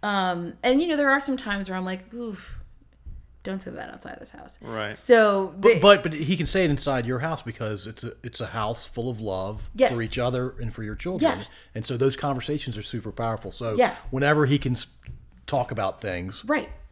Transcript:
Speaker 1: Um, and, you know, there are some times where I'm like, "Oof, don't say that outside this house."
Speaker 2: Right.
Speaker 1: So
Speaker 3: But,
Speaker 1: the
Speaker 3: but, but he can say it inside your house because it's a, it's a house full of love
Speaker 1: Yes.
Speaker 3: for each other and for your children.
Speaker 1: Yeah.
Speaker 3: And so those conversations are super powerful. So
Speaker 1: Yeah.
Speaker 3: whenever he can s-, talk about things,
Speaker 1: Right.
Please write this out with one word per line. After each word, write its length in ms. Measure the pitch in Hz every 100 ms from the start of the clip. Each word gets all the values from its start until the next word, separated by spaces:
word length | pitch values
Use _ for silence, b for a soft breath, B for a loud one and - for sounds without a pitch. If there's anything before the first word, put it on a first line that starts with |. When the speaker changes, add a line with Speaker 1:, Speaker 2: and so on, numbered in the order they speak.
Speaker 1:
Um, 520 | 208 202 185 175 170 -
and, 180 | 240 262
you 60 | 349
know, 100 | 302
there 140 | 277
are 80 | 277
some 180 | 285 262
times 320 | - 202 190
where 80 | 185
I'm 80 | 185
like, 260 | 190 185
"Oof, 440 | 233 233 190 - - - - _ _ - - - -
don't 180 | - 190
say 80 | 185
that 180 | 185 -
outside 240 | - - -
this 120 | -
house." 260 | - - -
Speaker 2:
Right. 360 | - 110 107 107
Speaker 1:
So 560 | - 233 214 196 190 151
Speaker 3:
But, 160 | 233 208
Speaker 1:
the 40 |
Speaker 3:
but, 240 | 196 202
but 100 | 175
he 220 | 151 143 180
can 120 | 151
say 180 | 190 175
it 60 |
inside 340 | 139 - 131 117
your 140 | 127
house 220 | 160 165
because 420 | - - 110 104 110
it's 160 | 110
a, 100 | 120 -
it's 180 | 120 -
a 60 | 143
house 380 | 117 107 113 -
full 200 | - 120
of 120 | 113
love 480 | 110 92 95 110 - 208
Speaker 1:
Yes. 180 | 262 120
Speaker 3:
for 60 |
each 160 | 110 -
other 380 | 123 123 127 -
and 140 | 120
for 100 | 113
your 120 | 107 107
children. 440 | 175 190 311 -
Speaker 1:
Yeah. 60 | 101 B B 123
Speaker 3:
And 100 | 113
so 100 | 120
those 220 | 135 127
conversations 580 | 147 131 117 147 - 107
are 60 |
super 280 | 104 117 107
powerful. 400 | 95 113 110 98
So 240 | - 117 107
Speaker 1:
Yeah. 180 | 247 - -
Speaker 3:
whenever 380 | 131 143 151 139
he 100 | 139
can 140 | 127
s-, 140 | 123 - - - - - - -
talk 240 | 139 123
about 300 | 110 95 -
things, 420 | 104 90 92 104
Speaker 1:
Right. 260 | 220 294 - - -